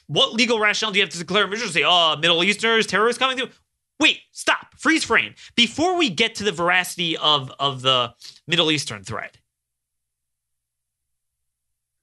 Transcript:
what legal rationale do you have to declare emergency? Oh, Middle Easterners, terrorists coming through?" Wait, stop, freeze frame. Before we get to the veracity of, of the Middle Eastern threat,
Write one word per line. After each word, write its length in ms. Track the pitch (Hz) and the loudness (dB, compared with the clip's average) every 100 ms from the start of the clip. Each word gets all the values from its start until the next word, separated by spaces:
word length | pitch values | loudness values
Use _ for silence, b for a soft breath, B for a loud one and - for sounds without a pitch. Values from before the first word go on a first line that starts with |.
| _ | _
what 280 | 151 269 | 0 0
legal 240 | 214 247 233 | 2 0 2
rationale 340 | 208 196 220 | 0 0 -2
do 60 | 196 | 0
you 60 | |
have 80 | 190 | 0
to 60 | 170 | -2
declare 260 | 170 185 | -2 0
emergency? 380 | 190 214 233 160 | 0 -2 -4 0
Oh, 320 | 147 175 165 147 | 2 4 2 2
Middle 260 | 170 165 | 0 2
Easterners, 420 | 180 202 226 226 214 | 2 0 0 0 0
terrorists 320 | 185 226 240 | 2 0 0
coming 180 | 262 262 | -2 -2
through?" 140 | 247 b _ _ _ _ | -6 b _ _ _ _
Wait, 200 | 302 - _ | 0 0 _
stop, 420 | - - 254 - _ | -6 -2 -2 -4 _
freeze 280 | 269 320 | 0 0
frame. 300 | - 220 107 - B | 2 0 0 -8 B
Before 420 | - 233 - 330 349 | 0 0 2 0 2
we 140 | 320 | 0
get 240 | 160 226 | 0 -2
to 100 | 226 | -2
the 60 | 208 | -4
veracity 640 | 165 175 180 180 - 170 160 | -2 2 2 0 -4 -4 -2
of, 360 | 156 147 131 - | 2 0 0 -4
of 220 | 139 131 | -4 -2
the 300 | 131 131 117 - B B - | 0 0 0 -6 B B -4
Middle 260 | 165 160 | 0 2
Eastern 320 | 151 - 107 | 0 -4 -10
threat, 340 | 95 107 - _ _ _ _ _ _ _ _ _ _ _ _ _ _ _ _ _ _ _ _ _ _ _ _ _ _ _ | -10 -12 -12 _ _ _ _ _ _ _ _ _ _ _ _ _ _ _ _ _ _ _ _ _ _ _ _ _ _ _